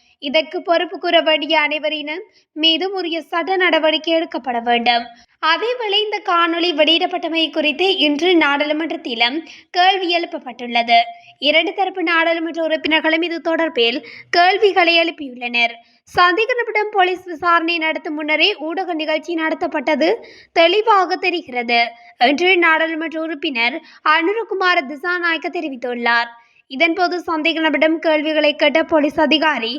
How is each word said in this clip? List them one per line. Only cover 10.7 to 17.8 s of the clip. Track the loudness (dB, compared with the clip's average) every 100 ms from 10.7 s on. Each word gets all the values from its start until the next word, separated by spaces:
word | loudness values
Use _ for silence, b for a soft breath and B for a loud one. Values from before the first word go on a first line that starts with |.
| -2 4 4 2 B B _
இரண்டு | 0 2 2
தரப்பு | -2 -4 -2
நாடாளுமன்ற | 0 2 2 0 -4 -4
உறுப்பினர்களும் | -2 -2 0 0 2 0 -2
இது | -4
தொடர்பில் | -2 -2 0 0 0 0 B B B
கேள்விகளை | 2 4 4 2 4 4 4
எழுப்பியுள்ளனர். | 0 -4 -12 -12 -6 -2 -2 -2 b b _
சந்தேக | 2 4 4 0 0
நபரிடம் | -2 -2 -2
போலீஸ் | 2 0 0 -8
விசாரணை | -6 0 2 0
நடத்தும் | -2